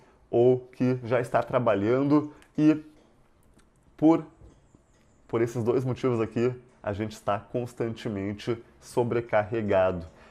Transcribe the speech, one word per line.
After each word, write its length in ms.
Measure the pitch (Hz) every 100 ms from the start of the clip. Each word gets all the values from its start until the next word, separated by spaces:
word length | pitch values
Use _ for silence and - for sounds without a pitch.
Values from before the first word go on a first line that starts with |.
| _ _ -
ou 280 | 123 123 127 -
que 260 | - 127 127
já 160 | 117 123
está 240 | 123 120
trabalhando 880 | - 131 117 104 104 127 143 147 147 - - -
e 240 | 151 156 - - _ _ _ _ _ _ _ _ _ -
por, 260 | 156 165 160 - - _ _ _ _ _ _ _ -
por 140 | 117
esses 240 | 117 127 110
dois 180 | 120
motivos 380 | 127 113 131 117
aqui, 320 | 110 120 123 127 - _
a 120 | 107
gente 180 | 101 107
está 260 | - - 101
constantemente 1200 | - 127 120 - 117 113 123 101 98 104 - 113 - _
sobrecarregado 1300 | - 123 120 117 117 107 101 117 104 95 92 90 82 - -